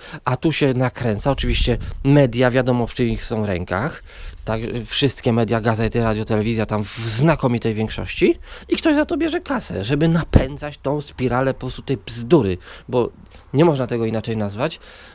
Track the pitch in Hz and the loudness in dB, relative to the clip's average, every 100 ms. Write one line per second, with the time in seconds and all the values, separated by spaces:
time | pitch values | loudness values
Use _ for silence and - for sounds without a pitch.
0 | - 156 - 127 170 143 139 127 127 - | -12 -8 -4 0 0 2 2 2 0 -2
1 | 120 101 143 135 - - - 117 - - | -2 0 0 0 0 2 2 0 -2 -2
2 | 139 143 135 117 127 123 127 123 117 - | 4 6 6 4 2 4 2 2 0 0
3 | 120 110 - 110 104 90 90 90 147 - | 0 -2 -4 -4 -2 -2 -2 -2 -2 -6
4 | - - - - - 110 117 117 107 - | -16 -14 -14 -10 -6 -4 -4 -6 -4 0
5 | 139 - 127 117 107 117 110 110 113 120 | 0 2 2 2 4 2 2 2 2 2
6 | 113 107 110 110 107 110 107 107 101 - | 2 0 0 0 2 0 0 -2 -2 -4
7 | 113 110 165 - 131 120 117 107 110 - | -2 2 2 4 2 0 0 -2 -2 -4
8 | 98 - 214 349 - - - 330 339 294 | -8 0 2 2 -4 -12 -6 -2 2 2
9 | 302 311 320 339 359 254 - 95 101 143 | 2 0 -2 -4 -4 -6 -4 -6 -2 2
10 | 165 165 143 - 135 143 147 143 135 147 | 4 2 2 0 0 -6 -12 -6 -4 -4
11 | 143 - 127 123 135 127 131 123 - 135 | -4 -4 -2 0 0 -2 -6 -8 -6 -6
12 | - 113 120 165 101 90 - - - 123 | -6 -8 2 4 4 -2 -6 -18 -4 -2
13 | 107 - - - - 131 170 139 120 120 | -2 -4 -20 -20 -4 4 4 4 0 -2
14 | 113 110 113 110 104 101 156 - - - | -2 -2 -4 -4 -4 -2 -4 -4 -18 -20
15 | - | -20